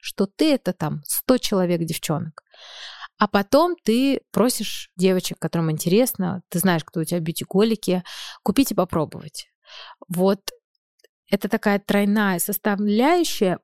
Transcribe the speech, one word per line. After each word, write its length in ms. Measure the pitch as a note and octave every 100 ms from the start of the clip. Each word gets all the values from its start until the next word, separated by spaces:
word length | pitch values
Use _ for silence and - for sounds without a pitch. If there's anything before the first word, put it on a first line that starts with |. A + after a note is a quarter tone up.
что 260 | - - G3
ты — 280 | - D#4
это 180 | C4 -
там 300 | - D3+ D3+ -
сто 320 | - - B3
человек 440 | - G3 F3+ F3
девчонок. 580 | E3 D#3+ - D3+ D#3+ - - - - - - - - -
А 100 | G#3+
потом 480 | G3+ G3 C#4 F4 F4
ты 360 | - A#3 C4+ C4+ -
просишь 600 | - A#3+ - G3+ - - -
девочек, 420 | F#3+ F#3 - -
которым 320 | E3 E3+ D#3+
интересно, 720 | D#3 E3+ G3 B3+ - F3+ F#3 -
ты 80 | F3
знаешь, 260 | F3+ E3
кто 160 | - E3+
у 40 |
тебя 160 | D#3+ F3
бьютиголики, 840 | D#3+ D#3+ F#3 F#3+ A3+ A3 - F3+ - - - -
купить 300 | - G3+ C#4
и 20 |
попробовать. 720 | G3+ F3+ E3 D3 - D3+ - - _ - - - - -
Вот 420 | E3+ F#3+ G3 - - _ _ _ _ _ _ -
это 180 | G3+ G3+
такая 300 | A3+ G#3+ G3+
тройная 600 | - G3+ G3+ G#3+ G3+ F#3
составляющая, 1200 | - F#3 G#3+ G3 G#3 G#3 C4+ F4 E4 - F#3+ F3